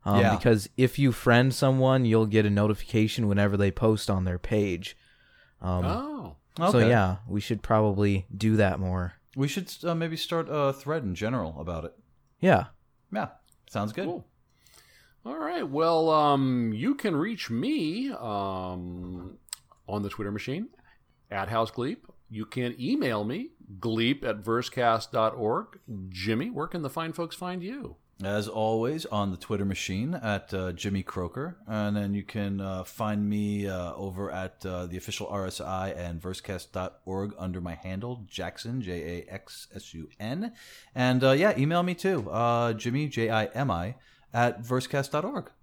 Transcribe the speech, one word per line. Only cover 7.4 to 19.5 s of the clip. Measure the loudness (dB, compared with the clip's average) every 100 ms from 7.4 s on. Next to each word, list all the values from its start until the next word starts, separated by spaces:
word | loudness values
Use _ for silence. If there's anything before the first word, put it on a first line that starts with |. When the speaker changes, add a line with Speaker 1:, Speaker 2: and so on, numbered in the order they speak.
Speaker 1:
should | -2 -4
probably | 2 4 4 4 4 2 -2 0
do | 4 6
that | 4 2
more. | 0 -2 -4 -8 _ -4
Speaker 2:
We | -2
should, | -2 -8 -8
uh, | -4 -2
maybe | -2 -4
start | -2 -2 -2
a | 0 0
thread | 0 -4 -2
in | -2 -2
general | -2 -2 -4 -6
about | -6 -6 -8
it. | -12 _ _ _ _
Speaker 1:
Yeah. | 4 4 2 -12 _ _ _
Speaker 2:
Yeah. | -6 -6 -10 _ _ _
Sounds | -6 -4
good. | -4 -6
Speaker 3:
Cool. | -8 -12 _ _ _ _ -20 _ _ _ _ -12
All | -8
right. | -6 -4 -2
Well, | 2 4 4 6
um, | 6 6 4 4 2 0
you | 0 0 0
can | 0 0
reach | -2 -4 -4
me, | -2 0 0 0 -2 -6
um, | -6 -4 -2 -2 -4 -6 -6 -8 -8 -8 -8 -10 -16 _